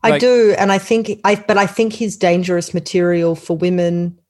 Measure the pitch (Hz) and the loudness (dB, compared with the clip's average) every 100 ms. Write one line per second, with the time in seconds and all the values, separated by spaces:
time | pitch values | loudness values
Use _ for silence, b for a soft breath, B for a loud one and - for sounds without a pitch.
0 | 226 147 247 247 220 202 196 196 190 226 | 2 2 4 4 4 2 2 0 0 -2
1 | 214 208 196 208 - 202 202 - 226 220 | -2 -4 -2 -2 0 0 0 0 -2 -2
2 | 226 - 180 175 180 175 170 190 151 190 | -6 -2 0 0 0 -4 -4 -8 -4 0
3 | 175 175 170 165 - 165 180 180 175 175 | 0 2 0 -2 -6 -4 -2 0 0 -2
4 | 175 175 _ | -4 -8 _